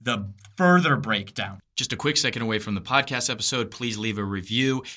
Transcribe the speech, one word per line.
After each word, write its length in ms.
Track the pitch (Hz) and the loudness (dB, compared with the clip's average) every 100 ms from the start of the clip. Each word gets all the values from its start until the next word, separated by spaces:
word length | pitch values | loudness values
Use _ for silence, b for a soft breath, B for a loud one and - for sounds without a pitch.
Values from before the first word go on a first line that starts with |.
the 300 | 127 107 98 - - - | -4 -4 -4 -12 -10 2
further 380 | 180 180 165 123 | 6 8 6 2
breakdown. 640 | 113 104 98 - 98 95 _ - | 0 -2 -2 -8 -8 -10 _ -6
Just 180 | 120 | -6
a 20 | 120 | -2
quick 220 | 147 - | 0 0
second 240 | 127 117 | 0 0
away 180 | 113 107 | 0 -2
from 160 | 110 98 | -2 -4
the 60 | |
podcast 480 | 87 135 135 127 127 | 0 0 2 -2 -2
episode, 420 | 110 - 131 104 | -2 -2 -2 -4
please 260 | - 120 107 | -4 -4 -2
leave 200 | 110 104 | -2 -2
a 60 | |
review, 600 | 98 98 90 113 131 131 B | -2 -4 -2 0 2 0 B